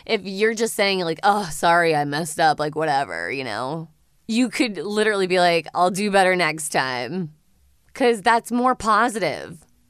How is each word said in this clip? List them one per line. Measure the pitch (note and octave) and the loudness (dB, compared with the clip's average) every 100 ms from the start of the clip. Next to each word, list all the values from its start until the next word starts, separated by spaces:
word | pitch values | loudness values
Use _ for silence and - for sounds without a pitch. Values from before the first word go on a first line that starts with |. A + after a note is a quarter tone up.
if | - G#3+ | -4 -4
you're | F#3 F#3+ A3 | -4 0 0
just | A3+ A3+ | 0 -2
saying, | - G3 F#3+ | 0 0 0
like, | E3 E3 | -2 0
"Oh, | G3+ G3+ E3+ | 0 0 -2
sorry, | - E3+ E3+ E3+ | 0 2 4 4
I | D3+ | 2
messed | C#3+ D3 E3 - | 0 -4 -6 2
up," | D#3+ D3 | 2 2
like, | D3+ | -2
whatever, | D3 D#3 C#3 A2+ E2 F2 | -2 0 0 -2 -6 -6
you | C3+ | -6
know, | B2+ G#2 B2+ D#3+ D#3+ _ _ _ - | -6 -6 -6 -8 -10 _ _ _ -4
you | A3+ B3 | 0 0
could | - B3+ F3+ | 0 -2 -2
literally | F3 G#3 G#3+ G3+ F#3 | -4 0 0 2 2
be | F#3 | 4
like, | F3 E3+ D#3 | 4 2 0
"I'll | - F3+ | 0 0
do | F3 G#3 | 2 2
better | F#3+ F#3 | 4 4
next | F3+ D#3+ D#3+ D3+ | 4 0 -2 -4
time." | D#3+ C3 B2 A#2+ F3+ D#3+ - _ _ _ _ _ | -2 -2 -4 -6 -6 -8 -12 _ _ _ _ _
'Cause | - B3+ A#3 | 0 0 2
that's | G3 A#3 A3+ | 2 2 0
more | A#3+ B3+ | 0 0
positive. | B3 G#3+ G#3 A#3+ G#3+ F3 G2 D2 E3 _ _ _ | 0 2 2 2 -2 -4 -4 -10 -16 _ _ _